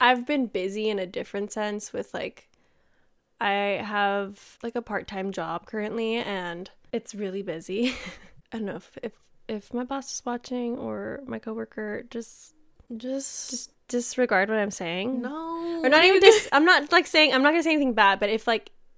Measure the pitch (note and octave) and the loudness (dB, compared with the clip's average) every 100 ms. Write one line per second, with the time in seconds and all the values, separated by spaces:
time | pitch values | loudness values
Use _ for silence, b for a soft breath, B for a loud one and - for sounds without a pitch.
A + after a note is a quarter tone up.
0 | A#3+ B3+ B3 D4 A#3+ G3 F#3 G3+ G#3+ G3+ | 2 2 0 0 0 -2 -4 -4 -2 -2
1 | F#3 G3 F#3 G3+ G#3 - G#3 G#3 - - | -4 -8 -8 -6 -6 -4 -4 -6 -8 -8
2 | - - - - _ _ _ _ _ _ | -8 -8 -8 -10 _ _ _ _ _ _
3 | _ _ _ - G#3 G3+ G3+ F#3+ G#3 G#3 | _ _ _ -6 -2 0 0 -2 -4 -2
4 | G3+ G3+ G3 G3+ - - A#3+ A#3+ A#3 G#3 | 0 0 -4 -10 -20 -14 -8 -8 -6 -6
5 | E3 G3 F#3+ F#3+ E3 E3+ - A3 G#3 A3+ | -6 -6 -6 -6 -6 -8 -8 -6 -6 -4
6 | A3+ A3+ B3 G3 F3+ E3+ F#3 - - A#3+ | -4 -4 -4 -6 -6 -8 -12 -18 -10 -8
7 | A3+ G3+ G3+ F#3+ G3 E3 - F#3+ B3 B3+ | -8 -8 -8 -6 -8 -8 -6 -2 -2 -4
8 | B B B B _ A3+ G#3 - - - | B B B B _ -10 -8 -8 -14 -14
9 | A3 - _ _ - A3 - A#3+ B3 C#4 | -12 -14 _ _ -10 -10 -8 -8 -6 -8
10 | C4 - - A#3+ A#3+ B3 A#3+ A#3 A3+ G#3+ | -8 -10 -8 -8 -6 -6 -6 -6 -8 -8
11 | G#3 - C4 A3+ A3+ A3 A3 - G#3+ G#3+ | -8 -10 -10 -10 -8 -10 -10 -10 -8 -10
12 | A#3+ A#3 A3+ - - _ _ _ - A3+ | -10 -12 -12 -16 -20 _ _ _ -16 -12
13 | B3+ C4+ C4+ - - B3+ - _ - A#3+ | -6 -6 -6 -10 -10 -10 -12 _ -6 -4
14 | A#3+ - B3 G3 G3+ A3 G#3 - F3 F3 | -2 0 2 2 2 0 -2 -4 -6 -4
15 | G#3 B3+ B3 D4 E4 E4 E4+ E4+ D#4+ D4+ | -4 -4 -6 -8 -8 -6 -6 -2 4 6
16 | F4 F#4+ F#4+ G#4+ - C#4 D#4+ F4 D4 F4 | 8 10 10 10 8 4 6 6 4 2
17 | - E4 D#4 C4 C#4 E4 D#4+ D4+ C#4 A3 | 4 4 6 6 4 4 2 2 2 6
18 | G3+ G3 G#3 A3 - A3+ - - - | 6 4 2 0 0 -2 -4 -20 -20